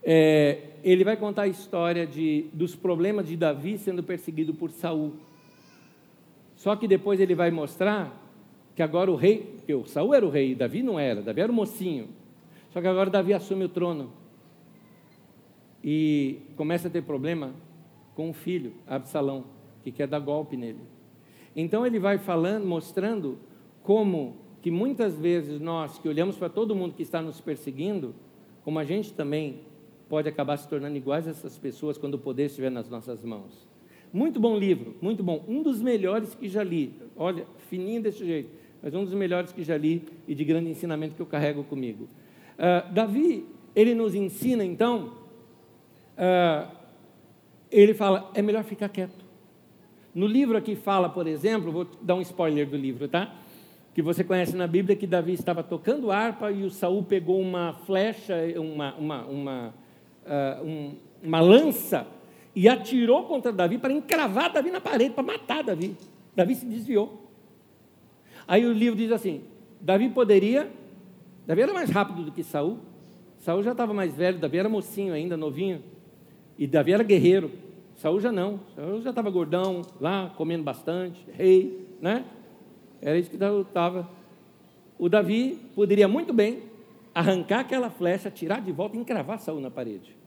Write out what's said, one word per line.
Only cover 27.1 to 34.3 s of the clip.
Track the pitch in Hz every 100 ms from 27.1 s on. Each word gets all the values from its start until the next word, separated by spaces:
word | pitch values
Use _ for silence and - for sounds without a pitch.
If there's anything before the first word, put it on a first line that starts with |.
| 170
nos | 160 151
perseguindo, | - 147 - 131 175 202 131 101 - - - -
como | - 156
a |
gente | 143 190 208
também | - 147 151 151 127 - - - - -
pode | 151 151
acabar | 151 139 143
se | -
tornando | 147 143 143
iguais | 131 147 160
a |
essas | 156 - -
pessoas | 139 120 151 147
quando | 147
o | 143
poder | 139 127 143
estiver | 143 131
nas | 123 117
nossas | 120 120 113
mãos. | 113 107 98 - - _ - - -
Muito | 180 311